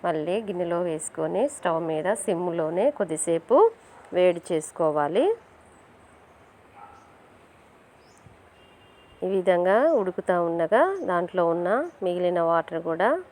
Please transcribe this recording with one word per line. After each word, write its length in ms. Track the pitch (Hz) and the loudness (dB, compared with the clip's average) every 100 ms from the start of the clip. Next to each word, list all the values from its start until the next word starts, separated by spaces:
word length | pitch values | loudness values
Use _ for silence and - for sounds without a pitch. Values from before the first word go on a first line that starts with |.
మళ్ళీ 300 | 180 156 156 202 208 | -2 -4 -2 -4 -4
గిన్నెలో 300 | 175 170 175 175 | -6 -4 -2 -4
వేసుకొని 540 | 156 - - 160 180 277 | -6 -8 -6 -4 0 -2
స్టవ్ 240 | - 175 165 165 | -2 -2 -2 -2
మీద 200 | 156 170 226 | -4 -2 -2
సిమ్లోనే 600 | - 170 180 170 156 170 254 294 | -2 -4 -2 -2 -2 0 0 0
కొద్దిసేపు 580 | 185 156 - 165 - 269 440 - - - - 175 | -6 -4 -2 -2 2 4 4 2 -20 -20 -6 2
వేడి 260 | 180 170 - | 2 2 -2
చేసుకోవాలి. 760 | 165 - - 160 151 147 185 349 466 - - - - - - - - - - - _ - - - - - - - - - _ _ _ _ _ _ - - - _ _ - _ - - _ - | -4 -4 -2 0 0 0 2 0 -2 -8 -20 -20 -20 -20 -20 -20 -20 -20 -20 -20 _ -20 -20 -20 -20 -20 -20 -20 -20 -20 _ _ _ _ _ _ -20 -20 -20 _ _ -20 _ -20 -20 _ -10
ఈ 60 | 185 196 | -2 0
విధంగా 420 | 180 175 180 208 302 294 | 2 4 4 4 4 2
ఉడుకుతా 360 | 185 180 185 175 170 | 0 -4 0 0 0
ఉండగా 320 | 170 160 226 349 392 240 | 0 2 2 2 0 -2
దాంట్లో 340 | 175 175 185 170 | -2 0 0 0
ఉన్న 160 | 170 175 233 339 - 180 | 0 0 -2 -4 -6 -4
మిగిలిన 360 | 175 180 175 165 | -2 0 0 2
వాటర్ 300 | 170 165 165 165 | 0 0 -6 -6
కూడా 200 | 160 208 339 359 | 0 0 0 -6